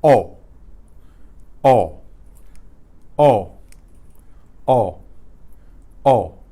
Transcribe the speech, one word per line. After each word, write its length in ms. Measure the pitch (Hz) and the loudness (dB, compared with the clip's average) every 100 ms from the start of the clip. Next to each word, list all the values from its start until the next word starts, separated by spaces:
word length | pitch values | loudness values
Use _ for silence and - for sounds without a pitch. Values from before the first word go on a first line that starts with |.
O, 360 | 156 127 90 - - - - - - - - - - - - - | 4 2 2 -14 -20 -20 -20 -20 -20 -20 -20 -20 -20 -20 -20 -2
O, 400 | 139 123 85 - - - - - - - - - - - - - | 2 2 0 -8 -20 -20 -20 -20 -20 -20 -20 -20 -20 -20 -20 0
O, 340 | 147 113 90 - - - - - - - - - - - | 2 2 -4 -16 -20 -20 -20 -20 -20 -20 -20 -20 -20 -14
O, 340 | - 127 101 - - - - - - - - - - - | -4 -2 -4 -10 -20 -20 -20 -20 -20 -20 -20 -20 -20 -4
O. 440 | 139 123 87 - - | 0 0 -2 -12 -20